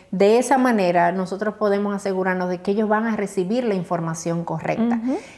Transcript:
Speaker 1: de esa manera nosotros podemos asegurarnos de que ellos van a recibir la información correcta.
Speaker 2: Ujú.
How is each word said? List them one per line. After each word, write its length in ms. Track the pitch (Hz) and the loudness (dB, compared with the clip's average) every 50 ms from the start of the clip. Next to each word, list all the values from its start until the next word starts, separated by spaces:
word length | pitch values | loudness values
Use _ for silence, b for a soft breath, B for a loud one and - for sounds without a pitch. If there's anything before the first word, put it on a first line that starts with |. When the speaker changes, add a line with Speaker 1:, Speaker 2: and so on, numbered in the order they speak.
| B B | B B
Speaker 1:
de 280 | - 185 196 202 220 240 | 0 4 4 6 6 4
esa 200 | 247 247 285 262 | 4 2 2 4
manera 540 | 254 254 233 208 185 175 175 175 170 175 180 | 4 4 4 4 2 2 4 4 2 2 2
nosotros 420 | 190 185 175 196 190 214 214 208 | 0 -4 -4 -6 -4 -4 -6 -4
podemos 400 | - 214 208 202 202 208 202 202 | 0 0 2 2 2 0 0 -2
asegurarnos 540 | 196 - 202 190 185 185 190 185 180 180 180 | -2 -2 -2 -2 0 0 0 0 0 -2 -2
de 120 | 180 175 | -4 -4
que 120 | 180 202 202 | -2 -2 0
ellos 160 | 214 220 208 | 0 2 2
van 180 | 214 214 220 | 2 0 0
a 80 | 233 214 | 0 -2
recibir 480 | 214 202 196 - 196 180 180 220 254 247 | -2 -4 -4 -2 -2 -2 0 0 0 0
la 100 | 226 196 | 0 -2
información 680 | 185 170 - 180 170 165 165 160 165 - 170 170 170 170 | -2 -2 -2 -4 -2 -2 -4 -6 -4 -4 -4 -2 -2 -4
correcta. 540 | - 165 160 - 165 156 214 226 240 240 226 | -4 -6 -6 -4 -4 -2 0 0 0 0 -2
Speaker 2:
Ujú. 180 | 220 254 277 392 B B B | -2 -2 -4 -4 B B B